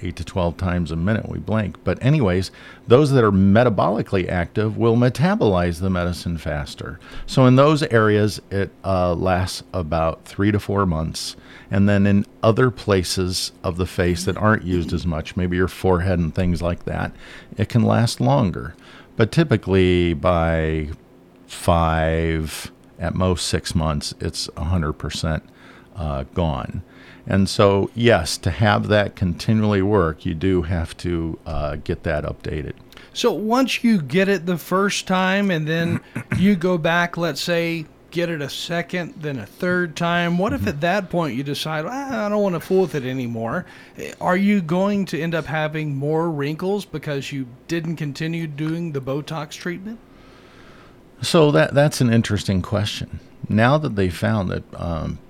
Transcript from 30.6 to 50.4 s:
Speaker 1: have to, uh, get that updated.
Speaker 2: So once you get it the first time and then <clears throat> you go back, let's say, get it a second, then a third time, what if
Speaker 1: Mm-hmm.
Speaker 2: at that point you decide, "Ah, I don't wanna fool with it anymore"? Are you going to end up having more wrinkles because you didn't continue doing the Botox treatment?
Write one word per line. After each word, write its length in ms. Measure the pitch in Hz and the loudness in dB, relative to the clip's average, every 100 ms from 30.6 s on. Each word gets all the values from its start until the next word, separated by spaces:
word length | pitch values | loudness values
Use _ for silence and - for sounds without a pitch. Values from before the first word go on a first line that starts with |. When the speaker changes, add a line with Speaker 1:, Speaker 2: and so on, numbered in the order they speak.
Speaker 1:
have 320 | 80 87 82 - | 0 -2 -4 -6
to, 420 | 90 85 82 - - | -4 -2 -4 -8 -8
uh, 320 | 73 73 71 | -4 -4 -6
get 260 | - - | -6 -4
that 220 | 87 76 73 | -2 -2 -4
updated. 480 | - - 76 69 - - - - | -8 -6 -6 -8 -12 -18 -20 -16
Speaker 2:
So 180 | - 240 | -2 -2
once 500 | 160 214 247 262 - | 0 0 0 0 2
you 180 | 233 208 | 2 2
get 260 | 135 175 196 | 2 0 2
it 180 | 190 170 | 0 -2
the 120 | 175 | -4
first 500 | - 185 196 - - | -2 0 0 -2 -2
time 420 | 185 185 196 202 | 0 2 0 0
and 160 | 160 151 | 0 -2
then 360 | 165 170 - - - | -2 -2 -4 -6 -10
<clears throat> 220 | - - | -4 2
you 180 | 190 190 | 2 2
go 200 | 180 180 | 2 0
back, 380 | 165 170 175 170 | 2 0 0 -2
let's 240 | 170 135 | -4 -4
say, 460 | 180 170 165 165 151 - - | -2 0 0 -4 -8 -16 -8
get 180 | 170 170 | -4 -2
it 120 | 160 | -4
a 80 | 135 | -6
second, 640 | - - 170 170 180 170 - | -8 -6 -6 -4 -6 -8 -8
then 220 | 147 131 | -8 -8
a 60 | 104 | -10
third 500 | - 180 180 175 - | -6 -2 0 -2 -2
time, 420 | 170 175 175 175 | 0 0 2 0
what 140 | 208 | 0
if 60 | 277 | -2
Speaker 1:
Mm-hmm. 80 | 208 | -4
Speaker 2:
at 120 | 143 | -2
that 280 | 170 202 185 | 0 0 -2
point 260 | 175 156 113 | -2 -2 -4
you 80 | |
decide, 420 | 143 143 156 156 170 | -4 -6 -6 -6 -6
"Ah, 380 | 262 269 226 208 | -8 -6 -4 -2
I 40 | |
don't 140 | 214 | 0
wanna 160 | 202 165 | 0 -2
fool 220 | - 190 | 0 0
with 120 | 180 147 | 2 -2
it 100 | 127 | -4
anymore"? 600 | 131 120 113 113 170 - - - - 71 - | -4 -6 -6 -6 -6 -8 -18 -20 -14 -14 -6
Are 180 | 175 185 | 0 2
you 240 | 202 202 | 4 2
going 440 | 160 180 202 202 185 | 2 0 0 0 -2
to 140 | 156 | -4
end 140 | 165 | -4
up 120 | 165 131 | -4 -4
having 500 | 156 156 156 151 135 | -4 -2 -4 -6 -4
more 340 | 147 160 170 | -2 0 0
wrinkles 540 | 147 143 156 185 202 - | -2 -4 -4 -4 -4 -6
because 460 | 156 151 139 - | -10 -6 -6 -6
you 160 | 143 123 123 - | -8 -10 -12 -6
didn't 260 | 170 165 156 | -6 -4 -6
continue 500 | 147 135 160 165 160 | -6 -6 -6 -4 -6
doing 440 | 143 156 170 170 | -6 -4 -4 -4
the 100 | 143 | -6
Botox 500 | 127 143 143 156 151 | -4 -6 -6 -8 -10
treatment? 460 | - 180 185 202 233 - - - - | -10 -10 -8 -10 -14 -18 -20 -20 -20